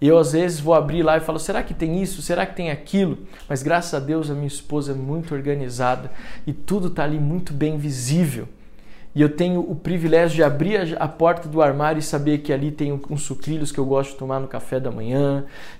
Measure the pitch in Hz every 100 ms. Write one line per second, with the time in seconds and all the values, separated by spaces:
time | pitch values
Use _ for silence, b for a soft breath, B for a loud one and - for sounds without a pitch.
0 | 143 165 151 160 180 160 147 160 147 165
1 | 156 160 160 160 - 220 - 160 160 175
2 | 190 170 - 175 190 190 165 143 - 196
3 | 185 135 B B B 139 147 165 170 143
4 | 139 160 151 143 143 - - 151 139 135
5 | 135 160 165 143 139 143 127 120 127 131
6 | 135 B B B B - - 196 180 -
7 | 151 156 147 180 175 139 151 151 147 127
8 | 123 160 160 117 - - b b b b
9 | b 147 180 151 180 180 175 165 156 165
10 | 160 160 170 156 147 139 165 208 165 165
11 | 151 - 165 170 151 156 147 139 151 156
12 | 147 147 143 147 147 135 147 151 147 143
13 | - 147 - 131 - 156 143 - 131 135
14 | 139 - 131 135 135 127 - 131 135 92
15 | 113 135 143 139 135 B B